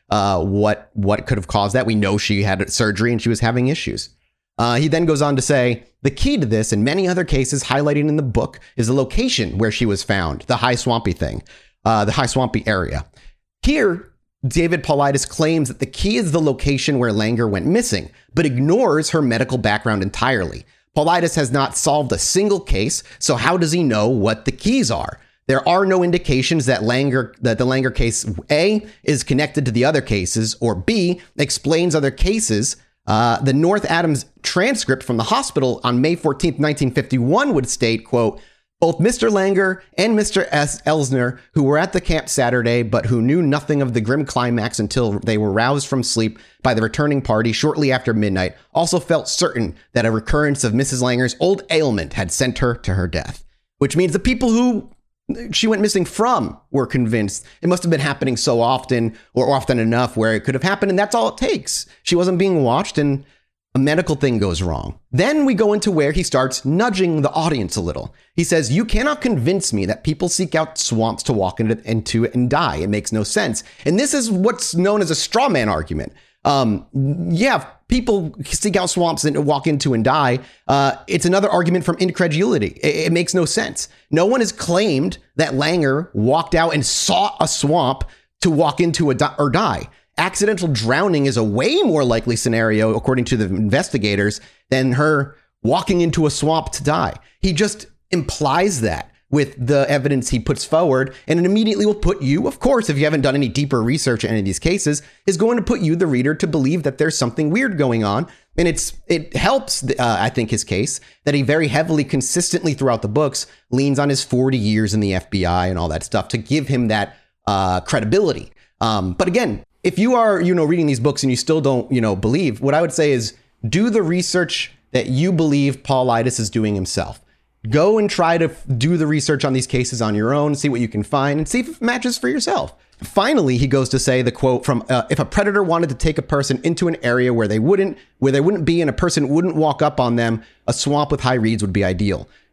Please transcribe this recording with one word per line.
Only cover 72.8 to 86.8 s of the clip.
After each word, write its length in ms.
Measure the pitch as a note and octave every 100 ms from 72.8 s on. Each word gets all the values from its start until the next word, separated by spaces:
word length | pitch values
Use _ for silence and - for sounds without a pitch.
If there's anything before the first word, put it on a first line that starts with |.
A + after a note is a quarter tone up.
| F2+
makes 220 | G#2 -
no 120 | A2
sense." 400 | G#2 - G3 G#3 - -
And 160 | - F#3
this 140 | C#4+
is 160 | C#4+ A3+
what's 460 | F#3 G#3 A#3+ - E3+
known 260 | F#3+ G#3
as 80 | F3
a 60 | D#3
straw 340 | - A3+ C4+
man 200 | D#3+ G#2+
argument. 440 | D#2+ D#2 D2+ - - _ _ -
Um, 400 | C#3 A#2+ G2+ - C#3 C3+ D3 E3+
yeah, 340 | E3 B3+ G#3 - - _
people 480 | B3 - G3+ D#3+ - C#3+
seek 300 | - G#3+ F#3
out 160 | F3+
swamps 340 | - E3+ D#3 D#3
and 200 | C#3+ D3
walk 200 | C#3+ D#3+
into 300 | D3 C#3+ A#2
and 100 | A2+
die. 340 | D3+ C3+ B2+ - - -
Uh, 260 | C#3 C#3 - -
it's 180 | E3+ F3
another 240 | F#3+ G3+
argument 340 | F3 E3+ F3+
from 140 | E3 E3
incredulity. 840 | F#3 F3+ F3 D3+ G#3+ F#3 G2+ -
It, 240 | - C#3+ D#3+
it 40 |
makes 220 | E3+ E3+
no 120 | F#3 E3
sense. 440 | - - - - _ _
No 160 | D#3 F#3+
one 140 | C4
has 100 | G#3
claimed 640 | - - F3 G#3+ C3+ C3 - _ -
that 160 | D3+
Langer 600 | C3 D3+ F3 C#3+ C#3 F3+
walked 400 | G2+ A2 D3+ D#3+
out 220 | E3+ E3
and 100 | D3+